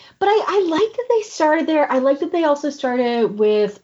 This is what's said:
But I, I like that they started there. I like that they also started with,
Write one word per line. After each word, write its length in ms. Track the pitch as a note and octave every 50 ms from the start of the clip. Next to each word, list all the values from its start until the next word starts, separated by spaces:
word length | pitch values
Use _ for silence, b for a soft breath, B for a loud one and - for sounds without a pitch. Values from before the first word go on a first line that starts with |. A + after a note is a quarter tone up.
| B B B B
But 80 | F#4+ G4+
I, 140 | A4 G#4 - -
I 180 | F4+ G#4 F#4 E4
like 260 | D#4+ D#4+ A4 A4 -
that 100 | - A#4+ B4
they 120 | A#4 A4
started 440 | G#4 - - - D#4 D4+ D#4 D#4+ -
there. 240 | D#4 D#4+ D4+ C#4+ -
I 60 | B3 C4
like 220 | B3+ C#4 C#4+ C#4+
that 120 | F4 E4+
they 120 | - E4+ E4
also 260 | D4 C#4+ C#4+ D4+ D4
started 680 | C#4+ - - B3+ B3 B3+ A#3+ A#3+ A#3+ A#3 A3+ F#3 G#3 G#3
with, 420 | G#3+ G#3+ G#3+ G#3 G#3 G3+ G#3 -